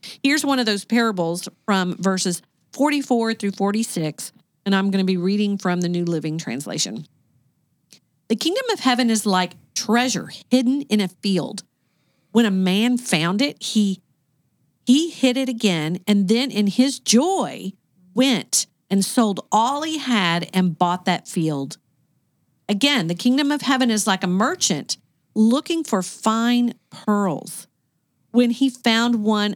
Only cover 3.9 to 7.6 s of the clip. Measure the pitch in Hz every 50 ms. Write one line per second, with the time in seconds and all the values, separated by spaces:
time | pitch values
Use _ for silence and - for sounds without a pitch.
3.9 | - 185 160 151 151 - - - - _ _ _ _ _ _ 196 196 196 196 196
4.9 | 190 196 190 190 190 180 170 190 202 208 214 202 202 196 - 185 180 180 180 170
5.9 | 175 175 175 170 170 160 151 156 156 165 165 - 113 131 151 - - 156 - -
6.9 | 104 113 151 - _ _ _ _ _ _ _ _ _ _